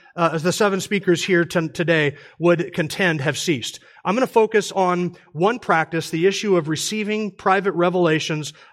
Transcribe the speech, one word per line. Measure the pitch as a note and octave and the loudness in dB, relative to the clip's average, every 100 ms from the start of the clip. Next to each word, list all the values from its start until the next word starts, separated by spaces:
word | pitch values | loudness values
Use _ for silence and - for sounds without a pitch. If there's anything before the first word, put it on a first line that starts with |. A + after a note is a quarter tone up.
| - | -14
uh, | - E3 D#3+ | -2 0 0
the | E3+ | 0
seven | E3+ G#3+ F#3+ | 2 2 0
speakers | - G3+ F#3+ E3+ | -2 -2 2 0
here | - F3+ | 2 2
t-, | E3 F3+ D#3+ | 2 0 -2
today | - E3 D#3+ D3 C#3+ - - | -2 0 2 0 -2 -14 -2
would | E3 E3+ F3 | 2 2 0
contend | - D#3+ - F#3 D#3+ | -4 -4 0 0 0
have | C3+ C#3 | -2 -2
ceased. | - C#3 - - - - | -2 -2 -4 -12 -20 -10
I'm | E3+ | -4
gonna | G#3+ C4+ | 0 2
focus | A#3 A3 A3 - | 2 2 0 -2
on | G3 F#3 F3+ F3 F3 _ | 0 0 0 -2 -6 _
one | D3 G3 A#3+ | -2 0 0
practice, | - E3 D#3+ E3 D#3 | 0 0 0 -4 -4
the | E3 F#3 | 0 0
issue | G3 G#3+ F3+ | 0 0 0
of | D3+ | 0
receiving | D3+ - G#3+ G#3 G#3+ G#3 | -4 -4 -4 -4 -4 -4
private | - G3+ F#3+ G3 | -2 0 0 0
revelations | E3 F3 F3+ E3+ D#3 - D#3 D3 - - | 0 0 2 2 2 -2 -6 -8 -14 -10